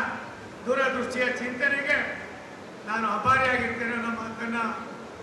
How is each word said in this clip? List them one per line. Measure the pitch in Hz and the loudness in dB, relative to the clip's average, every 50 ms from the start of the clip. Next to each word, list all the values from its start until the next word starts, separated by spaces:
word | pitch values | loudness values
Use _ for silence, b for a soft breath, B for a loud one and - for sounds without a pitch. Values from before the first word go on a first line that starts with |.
| - - - - - - - - - - - - - | 2 0 -2 -6 -8 -10 -12 -12 -12 -12 -12 -4 0
ದೂರದೃಷ್ಟಿಯ | 233 262 269 262 254 247 247 233 - 240 247 254 | 2 4 4 4 4 2 0 0 0 0 2 2
ಚಿಂತನೆಗೆ | 247 240 - 240 247 247 247 277 277 285 277 277 294 277 262 - - - - - - - - - - - - - - - - - | 2 2 0 -2 -4 0 2 2 2 2 2 2 2 2 2 2 0 -4 -6 -8 -10 -12 -12 -14 -14 -14 -14 -14 -14 -14 -10 -6
ನಾನು | 208 220 226 226 214 | -4 0 0 2 2
ಆಭಾರಿಯಾಗಿರ್ತೇನೆ | 208 208 240 254 262 262 262 254 247 240 233 233 233 240 233 233 | 2 4 6 6 6 6 6 6 4 4 2 0 0 -2 -2 -2
ಅನ್ನೋ | 240 226 226 233 | 0 0 -2 -2
ಮಾತನ್ನ | 226 226 226 226 226 233 233 226 226 226 226 220 233 - - - - - - - - - | -2 -2 -4 -6 -6 -4 -4 -2 0 0 0 0 -2 -4 -6 -8 -10 -10 -12 -12 -12 -12